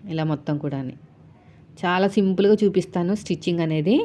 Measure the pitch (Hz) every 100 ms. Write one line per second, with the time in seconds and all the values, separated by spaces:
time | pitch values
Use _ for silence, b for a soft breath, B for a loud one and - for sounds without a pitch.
0 | 202 160 156 147 - 147 147 139 131 127
1 | - - - b b b b - 180 180
2 | 196 196 190 180 202 214 208 190 180 180
3 | 175 208 - 170 - 170 160 156 156 269